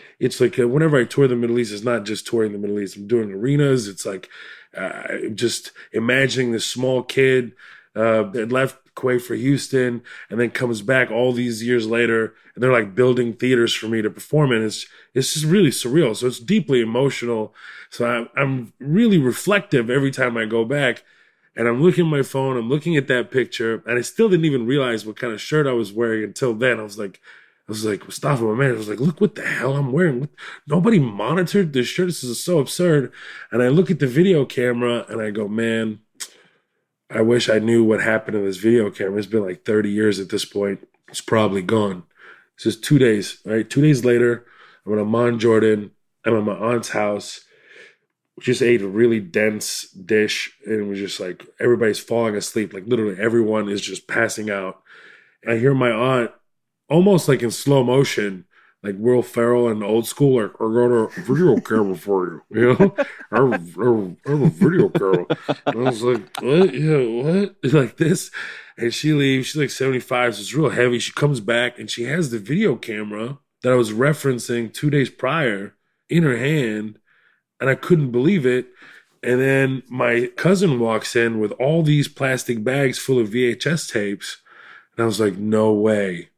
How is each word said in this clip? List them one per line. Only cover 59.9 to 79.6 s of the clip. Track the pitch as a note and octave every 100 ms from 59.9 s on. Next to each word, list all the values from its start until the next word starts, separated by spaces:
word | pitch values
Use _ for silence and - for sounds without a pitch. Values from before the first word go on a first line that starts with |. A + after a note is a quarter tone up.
| A2+ A2+
School, | - C#3+ B2+
like, | G2+
"I | - A2
got | A#2 B2
a | A#2+ A2 -
video | G2 C#3 F3+ A2
camera | - A2 G2+ F2+
for | G2+ F#2+ F2+ D#2+ -
you, | G#2+
you | A#2+
know? | B2+ G3 - C#4 - -
I | A2
have, | C3 G#2 E2+ E2+
I |
have, | B2 A2+ F#2 E2+
I | C#3
have | D3
a | C3+
video | - D#3+ F3+ G2
camera." | - F#2+ F#2 F2+ D#3+ - C#3 -
And | A2+ B2+
I |
was | A2+
like, | A#2+ A#2 - -
"What? | A2+ D#3 F#3
Yeah, | - D#3 D3+ A#2+ A#2
what?" | D3 F#3+ G3 -
<laughs> | C3+
Like | D3+ A#2+ -
this. | D#3+ F#3 - - - - - -
And | A#2
she | - D3+
leaves. | D3+ C#3 C3 B2
She's, | D3+
like, | C3+
seventy-five, | - C3+ B2+ - B2 B2 G#2
so |
it's | G2
real | B2+ C#3+
heavy. | G2+ B2 A#2+
She | -
comes | - D3 C3
back, | G2+ A#2 B2 -
and | A2
she | -
has | A#2+ D#3+ D3
the | A#2
video | G2 E3 G#3+ A#2
camera | - G#2+ G#2+ G#2 A#2 C#3+ _ _
that | B2+
I | B2+
was | A2+
referencing | G#2+ C#3 D3 C#3 A#2+ - A#2+ A2
two | - D3
days | C#3+ B2
prior | - B2+ D#3+ C3+ G2 G2+ - _ _ _
in | D#3+
her | D#3+ A#2
hand, | C3+ D#3 A#2 G#2+ G#2+ G#2 _ _ _ _ _ _
and | C3
I |
couldn't | C3 - F3 C3+
believe | A#2+ C#3+ G3+ B2+
it. | B2+ B2 _ - - _ _
And | A#2+ B2+
then | C3+ C3+